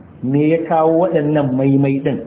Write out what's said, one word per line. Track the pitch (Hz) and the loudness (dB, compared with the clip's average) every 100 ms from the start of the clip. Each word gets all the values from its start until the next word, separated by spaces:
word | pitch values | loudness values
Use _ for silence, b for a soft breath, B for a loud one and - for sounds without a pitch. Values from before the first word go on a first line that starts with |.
| - - | -20 -10
me | 127 143 151 | -4 0 2
ya | 165 165 | 0 0
kawo | 160 160 165 | 0 2 2
waɗannan | 180 165 147 151 135 | 2 0 0 0 0
maimai | 127 139 139 139 139 | 0 2 2 2 0
ɗin | 147 120 | -2 -4